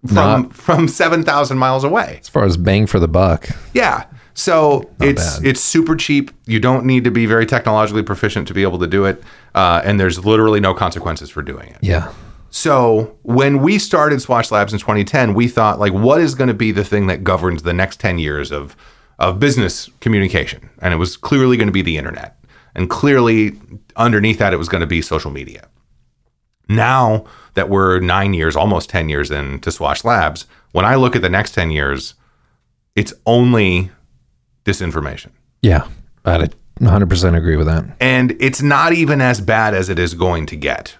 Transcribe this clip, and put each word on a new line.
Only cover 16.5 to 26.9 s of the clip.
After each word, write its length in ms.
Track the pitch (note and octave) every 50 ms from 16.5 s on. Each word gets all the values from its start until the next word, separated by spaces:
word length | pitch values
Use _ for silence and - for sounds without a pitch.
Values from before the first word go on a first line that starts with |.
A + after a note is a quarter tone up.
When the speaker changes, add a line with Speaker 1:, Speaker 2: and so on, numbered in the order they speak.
| A2+
Speaker 1:
be 180 | G2+ A#2 A2 G#2
the 120 | F#2+ G2+
thing 220 | - - G#2 G2+ F#2+
that 140 | F2+ - F#2+
governs 420 | F#2+ F#2 F#2 E2+ F#2 F2+ D#2+ D#2
the 100 | F2 F2
next 260 | F2+ F#2 - - -
ten 180 | - G2+ F2+ E2+
years 320 | D#2+ D2 D2 D2 C#2+ C2
of, 240 | D2 D2 C#2+ C#2+ - _ - - _ _ _ _ _ _
of 200 | - F#2 F2+ G2
business 480 | - - - B2+ G#2+ F2+ - - - - _ _
communication? 680 | - - A2+ G2+ G2 F#2+ - F#2 D2+ - - - - - _ -
And 120 | - F2+ F2
it 60 | D#2+
was 180 | F2 F2 -
clearly 400 | - - - D3 C#3 C3 B2+ B2+
gonna 160 | A#2+ A2 G#2 F#2
be 100 | G2 F2
the 140 | E2 D#2+
internet. 400 | D2 C#2 - - - - - _ _ - _ - - _ _ _
And 160 | - F2+ F2
clearly 640 | - - - C#3+ C#3 C3 A#2+ A#2 A2+ A2 G#2+ G#2+ G#2 - - - - G#2 _ _ -
underneath 420 | - A#2 A#2+ A2 G#2 G2+ A2 A2 -
that, 140 | G#2+ G2 F#2
it 60 | D#2
was 100 | E2 E2
gonna 180 | - F2+ E2
be 140 | D2 F2 E2 D#2
social 280 | - - D#2 - D2+
media. 360 | C#2+ C#2 C2+ - - - - _ _ _ _ _ _ _ _ _ _ _ _ _ _ _ _ _ _ _ _ -
Now 560 | G#2 A2 A2+ A#2+